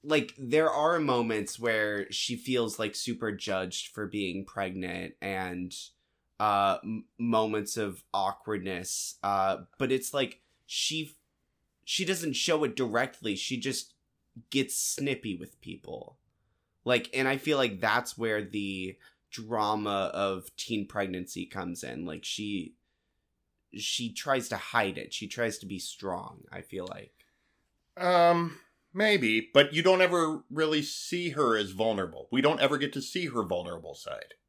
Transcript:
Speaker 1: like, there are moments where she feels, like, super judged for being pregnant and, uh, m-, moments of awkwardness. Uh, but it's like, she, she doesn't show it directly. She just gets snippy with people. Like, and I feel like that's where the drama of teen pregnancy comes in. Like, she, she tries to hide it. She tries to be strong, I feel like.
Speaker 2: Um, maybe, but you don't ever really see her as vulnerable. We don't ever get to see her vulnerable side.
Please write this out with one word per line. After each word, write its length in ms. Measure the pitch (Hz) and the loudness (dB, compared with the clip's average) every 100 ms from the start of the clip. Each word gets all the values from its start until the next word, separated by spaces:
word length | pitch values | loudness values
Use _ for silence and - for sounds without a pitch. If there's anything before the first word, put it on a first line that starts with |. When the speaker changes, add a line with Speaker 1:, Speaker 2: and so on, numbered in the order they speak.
Speaker 1:
like, 320 | 147 151 - - | 4 2 2 -8
there 320 | 127 147 160 | 2 4 4
are 300 | 143 156 170 | 4 4 4
moments 600 | 147 123 113 110 101 - | 4 2 2 0 -2 -2
where 500 | 117 110 107 101 98 | 0 2 2 0 -4
she 240 | 101 - 120 | -4 -4 -4
feels, 420 | - 123 113 107 | 0 2 2 -2
like, 160 | 107 | -4
super 380 | - - 117 110 | -4 -6 -4 -4
judged 560 | 101 - 95 92 - - | -4 -2 -2 -2 -6 -8
for 180 | - 101 | -8 -6
being 400 | 104 95 92 95 | -4 -4 -4 -8
pregnant 720 | 101 95 92 90 87 90 - | -6 -4 -4 -6 -6 -8 -8
and, 540 | 98 95 92 90 90 - - _ _ _ _ _ | -6 -6 -4 -6 -6 -8 -14 _ _ _ _ _
uh, 380 | 107 101 98 92 | 2 4 4 2
m-, 220 | 101 110 - - | -2 -8 -10 -4
moments 600 | 117 113 110 107 104 117 | 2 2 2 0 -2 -2
of 260 | 104 92 _ | -4 -6 _
awkwardness. 1000 | 98 95 - - 104 92 90 92 - - - | 0 0 -2 -6 -4 -4 -6 -6 -6 -8 -4
Uh, 400 | 101 98 95 92 - _ | 0 2 2 0 -6 _
but 120 | 131 | 0
it's 220 | 131 127 | 0 0
like, 280 | 143 127 - _ _ _ | -2 -4 -6 _ _ _
she, 480 | - - 160 151 - _ _ _ _ _ _ | -2 -2 -2 -8 -12 _ _ _ _ _ _
she 220 | - - 185 | -6 -2 0
doesn't 280 | 185 165 | 0 -2
show 300 | 127 - 156 | -2 2 4
it 120 | 143 131 | 2 0
directly. 600 | 123 117 135 - 113 95 | 0 2 0 -4 -4 -2
She 220 | - 127 | -4 -2
just 380 | 135 131 - _ _ _ _ 117 - | -2 -4 -8 _ _ _ _ -20 -2
gets 260 | 139 135 - | 0 0 -2
snippy 580 | - - 139 131 110 90 | -2 -2 -2 -2 -4 -8
with 240 | - - | -10 -16
people. 580 | - - - - - _ _ _ _ _ _ _ 120 | -16 -14 -12 -14 -14 _ _ _ _ _ _ _ 0
Like, 240 | 123 - | 0 0
and 160 | 131 131 | -2 0
I 100 | 135 | 0
feel 200 | 147 143 | 0 2
like 240 | 123 98 | 2 0
that's 340 | 107 117 123 - | 2 2 0 -4
where 280 | 113 107 | -2 -2
the 540 | 98 107 98 95 92 92 - _ _ | -2 -4 -4 -4 -8 -10 -20 _ _
drama 800 | - 110 113 104 107 104 98 95 | -14 -4 0 2 0 0 0 0
of 420 | - 98 92 - - | 0 -2 -2 -8 -12
teen 320 | - 110 101 | -4 -4 -4
pregnancy 600 | 104 98 92 92 90 87 | -4 -4 -4 -8 -10 -8
comes 360 | 95 90 87 | -8 -8 -8
in. 220 | 64 62 85 | -8 -8 -8
Like, 180 | 78 | -8
she, 520 | - - 104 98 80 _ _ _ _ _ _ _ _ _ _ 104 | -8 -6 -4 -4 -6 _ _ _ _ _ _ _ _ _ _ -8
she 380 | 107 - 117 | -4 -2 -4
tries 340 | - 143 135 - | -6 0 0 0
to 80 | 104 | -6
hide 420 | - 117 98 78 | 0 2 2 -2
it. 120 | - | -8
She 160 | - 104 | -10 -8
tries 300 | - 117 104 | -2 -2 -2
to 80 | 98 | -8
be 140 | 101 | -8
strong, 640 | - - 98 90 - - - | -10 -8 -6 -6 -8 -16 -16
I 100 | - | -16
feel 260 | - 95 90 | -10 -10 -8
like. 260 | - - _ _ _ _ _ _ _ _ - | -10 -16 _ _ _ _ _ _ _ _ -2
Speaker 2:
Um, 600 | 180 180 170 170 170 - _ _ _ | 4 8 8 6 2 -6 _ _ _
maybe, 560 | 185 214 202 117 110 110 | 0 4 4 4 2 6
but 200 | 139 143 | 8 8
you 100 | 151 | 6
don't 180 | 180 185 | 6 8
ever 420 | 180 175 160 156 - | 6 6 2 0 -6
really 320 | 147 156 156 | 0 2 2
see 500 | 147 - - 175 175 | 0 -6 -4 -2 -2
her 260 | 143 131 110 | 2 4 4
as 140 | 101 | 2
vulnerable. 580 | 92 110 104 90 78 - | 2 2 2 -2 -6 -2
We 80 | 123 | 4
don't 220 | 143 156 | 4 6
ever 160 | 135 143 | 2 2
get 160 | 143 | -2
to 80 | 143 | -4
see 240 | - 185 165 | -4 -4 -2
her 180 | 120 | -2
vulnerable 500 | 92 87 87 85 - | 0 -2 -2 -10 -12
side. 420 | 69 - 60 - - | -14 -12 -12 -12 -20